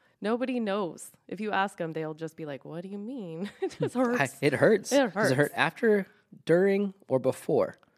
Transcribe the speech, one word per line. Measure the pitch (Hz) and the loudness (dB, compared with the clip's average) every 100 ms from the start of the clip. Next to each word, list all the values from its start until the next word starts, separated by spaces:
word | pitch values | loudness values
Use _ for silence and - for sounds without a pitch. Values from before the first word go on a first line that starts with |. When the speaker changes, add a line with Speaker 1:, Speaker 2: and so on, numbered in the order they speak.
| _ - | _ -8
Speaker 1:
Nobody | 202 233 254 247 | -4 -2 -2 -2
knows. | 214 196 175 - - _ - | -2 -2 -4 -8 -18 _ -14
If | 185 | -8
you | 214 | -4
ask | 196 196 - | -2 -2 -4
'em, | 165 | -6
they'll | 160 156 | -6 -6
just | 156 160 - | -8 -12 -10
be | 156 | -10
like, | 139 143 | -10 -12
"What | 160 | -12
do | 190 | -12
you | 202 | -12
mean?" | 208 269 180 160 202 - | -10 -10 -10 -8 -10 -6
<laughs> | |
It | 381 - | -8 -4
just | 240 240 | -4 0
Speaker 2:
<laughs> | |
I, | |
Speaker 1:
hurts. | 247 240 135 - | 0 0 -2 0
Speaker 2:
it | 143 | 0
hurts. | 123 156 208 - | 4 4 4 2
Speaker 1:
It | 269 240 | 2 2
Speaker 2:
Does | 185 202 | 2 2
it | 131 | 4
hurt | 147 | 2
Speaker 1:
hurts. | - | 2
Speaker 2:
after, | 143 - 233 208 185 _ _ - - | 0 2 2 2 0 _ _ -8 2
during, | 170 196 196 202 - - | 4 4 2 -2 -6 -2
or | 131 | 0
before? | 127 - - 139 80 - _ | 0 -2 0 0 0 -4 _